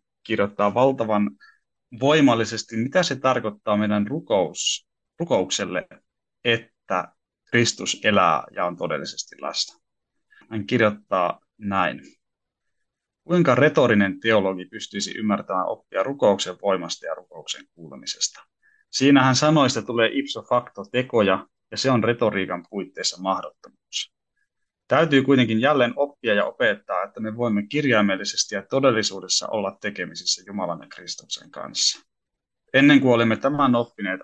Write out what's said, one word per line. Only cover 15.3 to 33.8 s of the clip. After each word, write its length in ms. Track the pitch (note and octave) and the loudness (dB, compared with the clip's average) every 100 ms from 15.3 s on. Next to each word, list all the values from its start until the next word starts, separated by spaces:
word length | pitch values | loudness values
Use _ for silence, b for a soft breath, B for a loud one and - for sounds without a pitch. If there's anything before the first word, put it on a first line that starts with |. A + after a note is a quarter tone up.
| G2+ - F#2+ E2+ | -2 -2 -4 -4
oppia 360 | - _ F#2+ | -6 _ -4
rukouksen 540 | G2+ C#3 A2+ G2+ F#2 F2+ | -4 2 2 2 -4 -4
voimasta 440 | G2+ F#2+ E2 - E2 | -2 -2 -4 -10 -10
ja 80 | |
rukouksen 500 | D#2+ - E2 D2+ - - | -10 -12 -18 -14 -14 -16
kuulemisesta? 640 | E2+ D#2+ C2+ - - - - _ _ _ _ _ | -20 -20 -14 -14 -8 -8 -8 _ _ _ _ _
Siinähän 460 | - C3+ C#3+ C3 B2+ | 2 6 6 6 4
sanoista 460 | D3+ D#3 B2+ A#2+ | 4 4 2 0
tulee 280 | G#2 A#2 A2 | -4 0 0
ipso 300 | C#3 C#3 - | 0 -6 -10
facto 420 | - B2 - - G2 | -2 -2 -2 -14 -6
tekoja, 540 | B2 B2+ A#2 G2 F#2+ - _ _ | -4 0 2 2 2 -4 _ _
ja 60 | G#2+ | -4
se 140 | C3+ | 0
on 140 | B2 | 2
retoriikan 600 | G#2+ A#2 A2 G2+ F#2 F2+ E2+ | 0 0 0 0 -4 -8 -8
puitteissa 520 | G2+ F2+ - F2 F2+ | -10 -10 -6 -8 -4
mahdottomuus. 920 | F#2+ F#2 - - - _ _ - - _ _ _ _ _ _ _ _ | -4 -4 -6 -16 -20 _ _ -10 -10 _ _ _ _ _ _ _ _
Täytyy 340 | C3+ E3 C#3 | 0 4 2
kuitenkin 380 | C3 C#3 A#2 A2 | 4 4 4 2
jälleen 320 | C3+ D3 A#2+ C3 | 2 2 0 0
oppia 380 | C#3+ - A#2 | -4 -2 -2
ja 100 | G#2 | 0
opettaa, 580 | A2 - A#2 G#2 - F#2 | -2 0 -2 -2 -6 -6
että 180 | G2+ - | -6 -8
me 160 | G#2+ A2 | -10 -4
voimme 300 | A#2+ G#2 G#2 | -2 -2 -2
kirjaimellisesti 880 | C#3+ C#3+ A2 G2+ F#2+ G2+ - - | -4 2 2 2 -2 -4 -4 -4
ja 80 | G2+ - | -6 -4
todellisuudessa 800 | C3+ C3+ A2 G2+ F#2+ F2+ - - | 0 2 2 -2 -6 -4 -4 -2
olla 300 | A2+ G2 - | -4 -4 -6
tekemisissä 600 | G#2 G2 E2+ E2 - - G2 | -10 -8 -10 -8 -6 -6 -8
Jumalan 340 | G2+ F2 E2 | -8 -6 -8
ja 60 | - | -12
Kristuksen 640 | - F2 - - - - | -18 -16 -16 -14 -14 -14
kanssa. 560 | - - - - - _ _ _ _ _ _ _ | -14 -10 -4 -4 -4 _ _ _ _ _ _ _
Ennen 260 | C3+ C#3+ C#3 | 4 6 6
kuin 140 | B2+ | 6
olemme 220 | A#2 A2+ G#2+ | 4 2 0
tämän 380 | C#3 D3 C3+ | -2 0 2
oppineet, 460 | A#2+ | 2